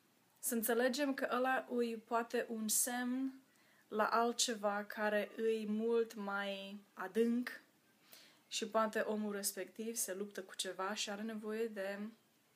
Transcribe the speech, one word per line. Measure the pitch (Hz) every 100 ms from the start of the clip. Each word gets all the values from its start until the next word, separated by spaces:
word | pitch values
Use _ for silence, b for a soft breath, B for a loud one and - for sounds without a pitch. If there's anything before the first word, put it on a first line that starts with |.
| b _ _ _
să | -
înțelegem | 233 220 226 254 254 285
că | 262 262
ăla | 240 254 262 -
îi | 247 233 226
poate | - 226 233 233 226
un | 220 214
semn | - 247 247 247 254 269 - b b b b _
la | 214
altceva | 214 226 240 233 - 214 208 202 208
care | - 214 208 202 -
îi | 220 220 208
mult | 214 226 233 226
mai | 226 202 196 202 196 196 202 -
adânc | - 190 214 233 240 240 - - _ _ _ B B B B _
și | - 214
poate | 220 220 220
omul | 208 214 214
respectiv | 202 202 196 185 - 220 226
se | -
luptă | 185 208 190
cu | 185
ceva | - 190 180 190
și | 214 -
are | 202
nevoie | 220 214 214 214 226
de | 208 190 202 214 - _ _ _